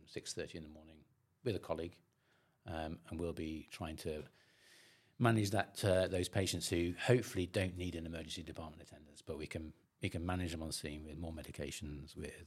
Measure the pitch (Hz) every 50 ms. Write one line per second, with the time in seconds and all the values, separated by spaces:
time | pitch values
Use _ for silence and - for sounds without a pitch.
0 | 78 - - 85 - - - 90 78 - - 85 78 78 78 78 78 80 80 78
1 | - _ _ _ _ _ _ _ - 123 101 82 - - 82 80 82 87 - -
2 | _ _ _ _ _ _ _ _ _ _ _ _ - 107 85 80 80 80 82 -
3 | - - 82 80 85 82 78 - 82 78 80 78 - - - - 90 78 80 78
4 | - 82 78 78 78 - _ - - _ _ _ - - - - - - - _
5 | _ _ _ - 123 117 113 110 104 95 101 98 - - - - - 101 92 92
6 | 92 87 92 90 90 - - 101 95 90 - 85 - - 90 85 85 87 87 -
7 | - - 123 123 113 - - 95 90 87 - 104 92 90 87 90 90 90 82 82
8 | 82 82 82 82 80 80 - 85 80 71 - - 80 78 78 - 82 - - 73
9 | 76 76 - - - - 78 73 78 - - 82 80 78 - _ _ _ _ -
10 | - 92 - 90 85 90 90 92 92 80 82 82 80 78 - - - 76 73 76
11 | 76 76 73 80 87 82 80 78 - - - - 73 69 - - - 73 73 71
12 | 71 78 - 82 76 - - - -